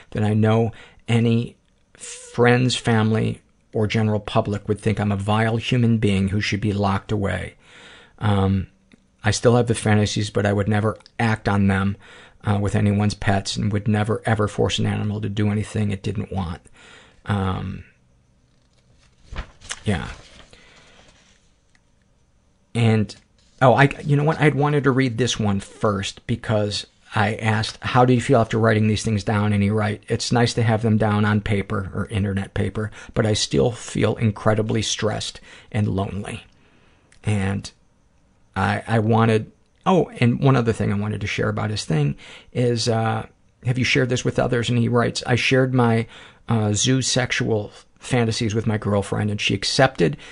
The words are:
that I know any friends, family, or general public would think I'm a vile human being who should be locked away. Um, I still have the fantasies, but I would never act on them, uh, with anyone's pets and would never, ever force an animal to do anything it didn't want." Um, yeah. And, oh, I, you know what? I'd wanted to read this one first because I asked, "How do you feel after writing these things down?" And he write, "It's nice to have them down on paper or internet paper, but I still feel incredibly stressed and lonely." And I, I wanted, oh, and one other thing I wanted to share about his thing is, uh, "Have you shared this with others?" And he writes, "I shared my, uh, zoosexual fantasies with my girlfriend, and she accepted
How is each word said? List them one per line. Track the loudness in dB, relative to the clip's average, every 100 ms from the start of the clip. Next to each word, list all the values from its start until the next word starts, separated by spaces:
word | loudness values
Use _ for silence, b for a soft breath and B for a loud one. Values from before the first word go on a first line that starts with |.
| B
that | -2
I | 0
know | 4 4 4 0 B B B -2
any | 2 2 2 -2 -10 _ _ _ -20
friends, | -18 -16 -6 2 4 4 2 0
family, | 0 2 2 0 -2 -6 _ _ _
or | -4 0
general | 0 0 -2
public | -2 -2 -2 -4 -4
would | -4
think | -2 -2
I'm | -2
a | -2
vile | 0 0 2 -2
human | 0 2 2 2
being | 2 2 0
who | -2
should | -2 -2
be | -2
locked | 0 0 -2 -2
away. | -4 -2 -4 -8 -16 B B B B B -6
Um, | 0 2 2 0 -4 _ _ _ _ _
I | -2
still | 2 4 4
have | 2
the | 0
fantasies, | 2 2 2 0 -4
but | -2 0
I |
would | 0 0
never | 0 0 -4 -10 -4
act | -2 0 0
on | 2 2
them, | 2 0 -4 B B B B
uh, | -4 -2
with | 0 0
anyone's | 2 2 0
pets | -2 -2 -2 -2 -4
and | -4
would | -2 -2
never, | -2 -2 -2 -2
ever | 0 0
force | 0 -2 0
an | -2
animal | -2 -4 -4
to | -6
do | -2 -2
anything | -2 -4 -4 -4
it | -4
didn't | -6 -6 -6
want." | -6 -6 -8 -14 B B B B B -6
Um, | -2 -2 -4 -6 -10 -16 _ _ _ _ _ _ _ _ _ _ _ _ _ -14 -12 -12 -16 -14 -8
yeah. | -4 -4 -6 -14 B B B B B B B B B _ _ _ _ _ _ _ _ _ _ _ _ _ _ _ _
And, | 0 2 2 0 -6 _ _ _ _
oh, | 4
I, | 6 4 2
you | 0 0
know |
what? | 2 2
I'd | 2 2
wanted | 0 2
to | 2
read | 2 0 0
this | -2 0
one | -2 -2
first | -4 -4 -2 -2 -4 -8 -6
because | -6 -2 0 0 -4 -10 _ -8 -2
I | -2 0
asked, | 0 0 -2 -8
"How | -2 4 4
do |
you | 4
feel | 4 2
after | 2 2
writing | 2 4 2
these | 0
things | 0 -2
down?" | 0 0 2
And | 2
he | 2
write, | 2 -2 -4 -4
"It's | -4 0
nice | 2 2
to | 2
have | 2 2
them | 2 2
down | 2 2 2
on | 0
paper | 0 -2 -2 -6 -6
or | -8 -4
internet | -2 -2 -2 -4
paper, | -4 -4 -4 -8 B B -2
but | 0
I |
still | 0 0 0 0
feel | -2 -6 -2 0 0
incredibly | -2 0 0 0 0 -2
stressed | -2 -4 -4 -4 -8 -12 B B B
and | -2 0
lonely." | -2 -4 -6 -10 -12 -16 b b b b b b _
And | -2 -2 -2 -4 -8 -18 _ _ _ _ _ _ _ -2
I, | -2 -2 -2
I | 0
wanted, | 2 2 4 2 -2 -12 _ _ 0
oh, | 2 0 0
and | 0 4
one | 4 4
other | 2
thing | 0 -2
I | -2
wanted | -4 -6
to | -6
share | -4 -4
about | -2 -4
his | -6
thing | -2 0 0 -4 B B B
is, | -2 0 0 0
uh, | 0 -2 -4 -8 _ _ _ -4
"Have | -2
you |
shared | 0 2 2
this | 0
with | -2 0
others?" | 0 0 0
And | 0
he | 2
writes, | 2 0 -2 -2
"I | 0
shared | 2 4 4
my, | 2 2 2 -2 B B B -2
uh, | 0 0
zoosexual | 0 2 0 0 -2 -2 -2 -2 -2 -4 -14 -20 _
fantasies | -2 0 0 0 -2 -2
with | -2
my | -2
girlfriend, | 0 -2 0 -2 -2
and | -2
she | -2
accepted | -2 0 2 2 2 -2 -2 B